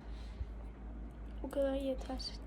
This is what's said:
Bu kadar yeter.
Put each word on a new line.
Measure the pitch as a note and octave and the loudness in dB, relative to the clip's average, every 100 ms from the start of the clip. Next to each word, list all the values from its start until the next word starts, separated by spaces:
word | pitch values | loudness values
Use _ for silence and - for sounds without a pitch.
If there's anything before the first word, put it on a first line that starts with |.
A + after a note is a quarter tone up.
| - - - - - - - - - - - - - - | -6 -6 -6 -4 -4 -2 -6 -6 -6 -4 -6 -6 -6 -2
Bu | C4 | 2
kadar | C#4 C#4 | 6 6
yeter. | C4+ C4+ C4 - C4 - - | 6 4 2 0 -2 -2 -4